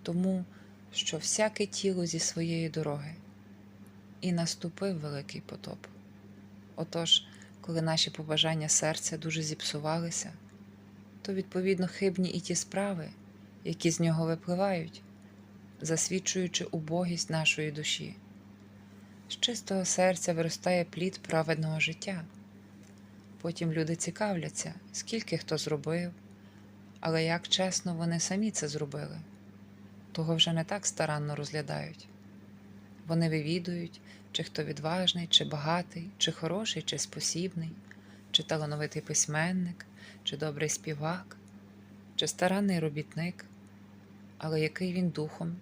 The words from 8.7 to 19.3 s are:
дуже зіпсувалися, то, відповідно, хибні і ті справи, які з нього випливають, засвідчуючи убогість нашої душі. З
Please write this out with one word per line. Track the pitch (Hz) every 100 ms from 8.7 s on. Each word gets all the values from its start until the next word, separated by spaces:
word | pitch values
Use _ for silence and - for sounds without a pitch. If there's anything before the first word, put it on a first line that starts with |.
| - 156 160 - 156
дуже | 156 160
зіпсувалися, | 156 151 - 151 151 165 170 165 - - - - - - - - - -
то, | -
відповідно, | 190 190 185 185 185 180
хибні | - 196 180 180
і | 170
ті | - 175
справи, | - 190 202 185 156 - - - - -
які | - 165 170
з | 160
нього | 165 160 165
випливають, | 160 - 180 196 180 165 - - - - - - - - -
засвідчуючи | 156 160 - 185 - 185 180 - 175
убогість | 170 156 165 180 170 -
нашої | 160 160 - 156
душі. | 147 151 - - - - - - - - - - - - -
З | -